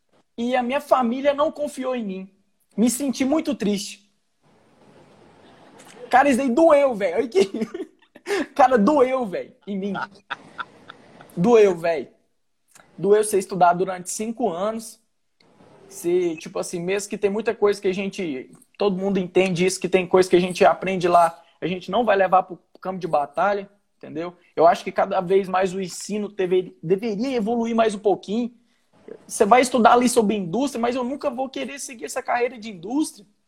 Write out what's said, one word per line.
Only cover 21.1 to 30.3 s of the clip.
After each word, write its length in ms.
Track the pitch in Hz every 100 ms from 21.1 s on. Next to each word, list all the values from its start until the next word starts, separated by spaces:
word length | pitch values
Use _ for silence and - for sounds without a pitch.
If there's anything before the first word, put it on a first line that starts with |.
| 175 165 - _ -
a 60 | 156
gente 240 | 185 175
não 120 | 190
vai 120 | 226 196
levar 260 | 185 185
pro 160 | 185 170 _ _
campo 180 | 185 190
de 80 | 170
batalha, 640 | 151 143 - 190 202 196 _ _ _
entendeu? 400 | 139 143 175 175 _ -
Eu 100 | 160
acho 160 | -
que 80 | -
cada 300 | 196 190 190
vez 280 | 175 196 190
mais 240 | 185 190
o 80 | 185
ensino 480 | 185 - - 208 202
deve-, 480 | - 185 185 185 -
deveria 540 | 160 190 233 196 269 254
evoluir 380 | 208 240 233
mais 200 | 226 226
um 60 | 208
pouquinho. 520 | 208 180 - 214 240 _ _ _ _ _ - - -
Você 180 | -
vai 160 | 214 247
estudar 320 | 262 254 226
ali 160 | 240 247
sobre 260 | 247 208